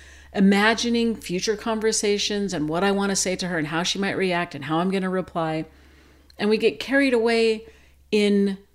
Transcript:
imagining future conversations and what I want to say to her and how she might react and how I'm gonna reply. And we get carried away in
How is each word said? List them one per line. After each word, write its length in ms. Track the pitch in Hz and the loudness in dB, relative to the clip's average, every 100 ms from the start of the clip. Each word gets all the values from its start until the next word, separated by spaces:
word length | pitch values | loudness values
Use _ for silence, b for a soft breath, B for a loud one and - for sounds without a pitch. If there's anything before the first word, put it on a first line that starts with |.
| B B B | B B B
imagining 840 | - 190 202 214 220 240 233 233 220 | 4 4 6 4 2 0 0 0 -2
future 400 | - 175 226 208 | -6 -4 -2 -2
conversations 960 | 240 220 220 214 214 202 - 208 202 | -4 -2 0 0 0 0 -2 -2 -4
and 160 | 175 151 | -2 -2
what 160 | 170 | 0
I 60 | 196 | 0
want 180 | 196 196 | 0 0
to 60 | 190 | -2
say 180 | 185 185 | -2 -4
to 120 | 180 | -4
her 80 | 175 | -4
and 120 | 151 | -2
how 140 | 160 | -2
she 160 | 175 - | -2 -2
might 200 | 196 - | -4 -2
react 360 | 185 175 175 | -2 -2 -4
and 120 | 135 131 | -8 -2
how 120 | 160 | 0
I'm 100 | 185 | 0
gonna 180 | 190 185 | -2 -2
reply. 560 | 185 180 180 160 160 156 b b b b b b - | -4 -4 -4 -2 -4 -6 b b b b b b -4
And 120 | 208 | 0
we 80 | 220 | 2
get 220 | 220 - | 2 0
carried 340 | - 277 269 | 0 2 2
away 500 | 240 226 226 226 220 B B B B _ | 2 2 2 2 0 B B B B _
in 480 | 214 208 202 202 190 - | 2 4 4 2 -2 -12